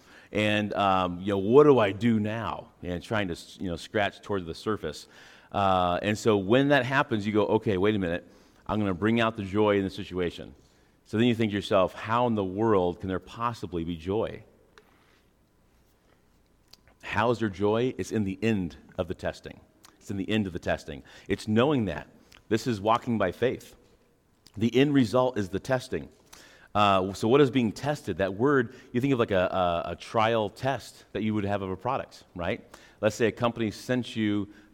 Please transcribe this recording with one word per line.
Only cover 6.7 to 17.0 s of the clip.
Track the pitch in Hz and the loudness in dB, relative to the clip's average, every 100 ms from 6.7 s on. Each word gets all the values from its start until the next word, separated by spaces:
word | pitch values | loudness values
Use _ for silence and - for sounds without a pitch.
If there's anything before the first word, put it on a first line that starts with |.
| 143 | 2
happens, | 120 135 143 110 104 | 2 0 0 -2 0
you | |
go, | 104 101 | 2 2
"Okay, | 107 113 92 | 2 2 2
wait | 104 | 2
a | 107 | 2
minute. | 90 87 - - _ _ - | 0 -4 -8 -20 _ _ -6
I'm | 104 | -2
gonna | 101 | -2
bring | 85 107 117 | 0 0 2
out | 113 110 | 0 -2
the | |
joy | 95 101 107 101 | -4 2 4 4
in | |
the | 95 | 0
situation." | 92 92 90 87 - 58 69 _ _ _ _ _ | -4 -8 -4 -4 -6 -14 -20 _ _ _ _ _
So | 107 | 2
then | 123 | 2
you | 113 | 2
think | 113 | 0
to | 101 | -2
yourself, | - 101 90 | 2 2 2
"How | - 104 117 123 | 0 -2 0 0
in | |
the | 107 | 0
world | 95 95 113 101 90 85 | -2 0 2 4 2 -2
can | 95 | -6
there | 92 | -6
possibly | - - 120 117 92 87 | -8 -8 -8 -6 -6 -6
be | 82 85 | -4 -6
joy?" | 85 107 95 82 - _ _ - _ _ _ _ _ _ _ _ _ _ _ _ _ _ _ _ _ _ _ - _ _ | -4 -4 -4 -8 -18 _ _ -20 _ _ _ _ _ _ _ _ _ _ _ _ _ _ _ _ _ _ _ -20 _ _